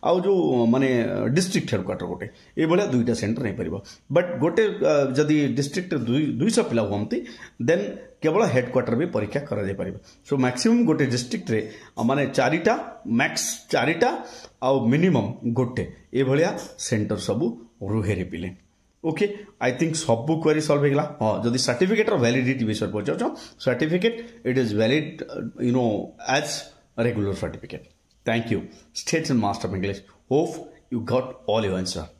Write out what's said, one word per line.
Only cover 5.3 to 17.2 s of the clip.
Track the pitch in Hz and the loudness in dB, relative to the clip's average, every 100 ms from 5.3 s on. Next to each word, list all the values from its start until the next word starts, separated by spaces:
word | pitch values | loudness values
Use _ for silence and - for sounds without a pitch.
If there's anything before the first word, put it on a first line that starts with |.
| 151 139 | 4 2
ଡିଷ୍ଟ୍ରିକ୍ଟରେ | 117 143 190 180 156 | 0 -2 -4 -4 -4
ଦୁଇ, | 117 127 151 | 0 0 0
ଦୁଇଶହ | 113 180 226 | 0 0 2
ପିଲା | - 117 | 2 0
ହୁଅନ୍ତି, | 104 101 107 120 117 - - _ | 0 -2 -2 -4 -8 -16 -20 _
ଦେନ୍ | 120 175 202 - - - | 0 2 0 -8 -16 -4
କେବଳ | 156 170 | 0 2
ହେଡକ୍ୱାର୍ଟର | 208 127 123 127 117 117 | 2 2 2 0 0 0
ବି | 175 | 0
ପରୀକ୍ଷା | 117 104 - | -2 -2 -4
କରାଯାଇପାରିବ। | - 104 98 98 95 95 - - - | -4 -4 -4 -4 -6 -8 -16 -20 -4
ସୋ | 139 | 0
ମ୍ୟାକ୍ସିମମ୍ | 127 123 220 240 | 0 2 2 4
ଗୋଟେ | 226 151 135 | 4 2 2
ଡିଷ୍ଟ୍ରିକ୍ଟରେ, | 120 123 226 - 110 - - - - | 0 -2 -6 -2 -2 -2 -10 -18 -2
ଅ, | |
ମାନେ, | 117 139 139 | 0 2 0
ଚାରିଟା, | - 123 - 208 247 - - - | 2 2 4 2 0 -2 -12 -2
ମ୍ୟାକ୍ସ | 117 151 - - - - | 0 0 -2 -6 -8 -2
ଚାରିଟା, | 147 127 170 240 330 - - - _ | 0 2 2 2 0 -8 -18 -20 _
ଆଉ | 127 135 113 | 0 2 4
ମିନିମମ୍ | 139 185 143 104 - 120 | 4 4 2 0 -4 -4
ଗୋଟେ, | 117 123 - 87 - - | 0 -2 -2 -6 -10 -6
ଏଭଳିଆ | 123 135 139 175 - - - | -2 2 2 2 -2 -10 -12
ସେଣ୍ଟର | - 113 104 | -4 -2 -2
ସବୁ | 104 | -4